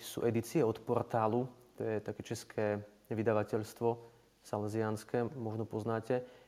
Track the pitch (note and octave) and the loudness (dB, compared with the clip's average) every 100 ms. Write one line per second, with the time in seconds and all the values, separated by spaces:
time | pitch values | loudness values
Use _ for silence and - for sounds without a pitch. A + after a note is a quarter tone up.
0 | - - A#2+ A2+ - E3 A#2 A2+ - A#2 | -6 -2 2 2 2 2 2 2 0 0
1 | - A#2 A2 A#2 B2+ - - - A2+ G#2+ | 2 2 2 2 -2 -8 -16 -6 -2 -2
2 | G#2+ G#2+ - A#2 - - G#2+ G#2 G#2 - | -4 -8 -6 -8 -6 0 2 0 -4 -12
3 | - A2 A2 G#2+ G#2 A2+ G#2 - A#2 A#2 | -6 0 4 4 2 -2 -2 0 0 0
4 | - - _ _ - G#2+ G#2 A2 A2 G#2+ | -6 -20 _ _ -6 -4 0 0 0 -2
5 | - B2 A#2 C#3 A2 A2 G#2+ A2 G#2+ A2 | -2 0 0 -2 -4 -4 -4 -2 0 0
6 | - B2+ B2 - | 0 -2 -2 -14